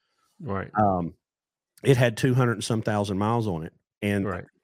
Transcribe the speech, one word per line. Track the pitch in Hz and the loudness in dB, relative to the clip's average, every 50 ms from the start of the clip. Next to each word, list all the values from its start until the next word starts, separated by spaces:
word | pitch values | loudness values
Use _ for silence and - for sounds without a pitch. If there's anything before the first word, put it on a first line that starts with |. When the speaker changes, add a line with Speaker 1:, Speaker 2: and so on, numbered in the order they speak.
| _ _ _ _ _ _ _ - | _ _ _ _ _ _ _ -14
Speaker 1:
Right. | 175 120 98 95 92 - - | -10 -8 -8 -8 -8 -4 0
Speaker 2:
Um, | 107 107 101 92 87 85 82 87 _ _ _ _ _ _ _ _ _ _ _ _ _ - | 2 2 2 2 0 -2 -6 -8 _ _ _ _ _ _ _ _ _ _ _ _ _ 2
it | 113 139 | 2 4
had | 123 131 120 110 | 4 4 2 2
two | - - 131 123 | 0 0 2 2
hundred | 131 127 120 113 | 4 2 2 0
and | 98 110 | -2 -2
some | - 117 110 | -4 -2 -2
thousand | - 113 107 104 101 104 98 | -2 -2 0 0 0 0 0
miles | 95 104 107 120 117 107 | 0 0 0 0 0 0
on | 107 87 78 80 | -2 -4 -6 -8
it. | 87 - _ _ _ _ - | -10 -14 _ _ _ _ -6
And | 107 101 101 101 98 | -2 -2 0 0 -2
Speaker 1:
Right. | 104 90 90 90 - _ _ | -2 -4 -8 -10 -14 _ _